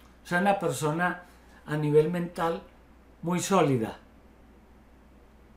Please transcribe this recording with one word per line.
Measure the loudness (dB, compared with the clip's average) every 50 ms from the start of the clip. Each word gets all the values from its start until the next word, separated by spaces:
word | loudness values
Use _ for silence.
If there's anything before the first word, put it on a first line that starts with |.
| -20 -20 -20 -20 -10
O | -2
sea, | 0 0
una | 2 2 2 2
persona | 0 -4 -4 -2 -2 -2 0 0 -2 -2 -2 -6 -12 -20 -20 -20 -20 -20 -20 -20 -10
a | -6 -4
nivel | -2 0 4 4 4 4 4
mental | 0 -4 -6 -6 -6 -4 -2 -2 -2 -4 -8 -16 -20 -20 -20 -20 -20 -20 -20 -20 -20 -10 -4
muy | -2 -2 -2
sólida. | 0 2 4 4 4 4 2 0 -2 -4 -8 -12 -18 -20 -20 -20 -20 -20 -20 -20 -20 -20 -20 -20 -20 -20 -20 -20 -20 -20 -20 -20 -20 -20 -20 -20 -20 -20 -20 -20 -20 -20 -20